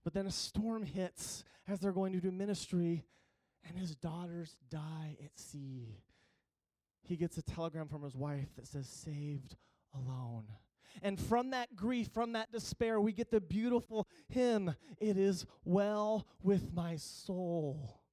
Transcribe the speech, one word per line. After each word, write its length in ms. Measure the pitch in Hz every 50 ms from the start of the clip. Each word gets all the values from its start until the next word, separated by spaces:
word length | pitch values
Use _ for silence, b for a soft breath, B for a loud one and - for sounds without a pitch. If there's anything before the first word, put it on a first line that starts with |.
| _
But 80 | 170 -
then 140 | 196 196
a 40 | 196
storm 520 | - - - - - - 214 226 226 220 208
hits 600 | 147 135 190 185 175 _ - - - - - - B B B B
as 120 | - 202 175
they're 120 | 185 202
going 220 | 180 190 190 190 190
to 80 | 180
do 100 | 170 190
ministry, 720 | 185 185 196 208 202 - - - - 175 170 170 170 160 - b b b b b b b b b b b -
and 100 | 156 175
his 180 | 180 185 170 156
daughters 600 | _ - 165 160 170 180 170 170 170 165 156 - _ 135 123
die 480 | 160 156 151 156 160 156 156 156 143 -
at 160 | 143 - _
sea. 680 | - - - - 147 139 135 131 123 120 113 104 95 _ b b b b b b b b b b _ _ _ _ _ _ _ _ _ _
He 140 | - 175
gets 200 | 151 175 165 -
a 40 | 170
telegram 460 | - - - 170 165 165 147 160 156
from 160 | 147 147 147 143
his 120 | 143 131
wife 400 | 131 143 147 143 139 139 - -
that 120 | - 113
says, 200 | - - 143 135
"Saved 680 | - - - - 160 151 143 147 147 147 135 135 - - b b b b b b b -
alone." 520 | 135 127 127 131 127 123 117 117 113 107 107 107 - - _ _ B B B B B
And 180 | - 202 196 -
from 300 | - - 226 240 247 262
that 260 | 262 254 240 - 247
grief, 340 | 180 196 240 254 240 214 - -
from 200 | 220 240 233 233
that 180 | 220 220 -
despair, 500 | 233 226 - - - _ 240 226 226 214
we 100 | 202 226
get 200 | 202 190 233 -
the 100 | 233 214
beautiful 680 | 185 156 180 208 226 240 240 233 233 - 226 214 196 B B B B B
hymn, 460 | - 254 247 247 226 214 196 170 143 B B B 190 B
"It 180 | 208 214 202
Is 280 | 190 196 196 185 170 - B B B B
Well 600 | 170 175 196 202 208 214 208 214 214 220 214 - b b b -
With 280 | 185 202 180 - -
My 240 | 165 170 170 170 165
Soul." 1040 | 151 - - - - - - 185 180 185 170 170 170 151 143 131 156 135 110 - - _ _